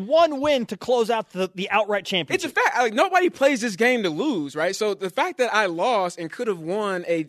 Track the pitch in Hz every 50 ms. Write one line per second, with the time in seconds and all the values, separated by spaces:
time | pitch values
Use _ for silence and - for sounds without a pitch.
0 | 190 220 294 320 339 320 294 262 277 302 285 254 233 - 214 - - - 254 240
1 | 226 202 233 220 208 _ - 180 185 180 - 180 196 - 196 214 208 196 208 202
2 | 170 - 196 180 151 - 339 359 349 294 - 415 494 - - 233 254 226 208 254
3 | 339 381 370 359 359 - - - 269 277 285 214 220 240 190 160 226 247 254 233
4 | 202 175 151 160 247 311 254 170 147 139 127 151 160 185 196 - 220 214 196 -
5 | 190 180 - 262 311 370 - - 247 220 196 214 214 185 165 165 190 247 247 202
6 | 185 175 - - 170 156 - - 247 220 196 170 156 160 190 214 208 202 190 180
7 | 175 165 170 165 160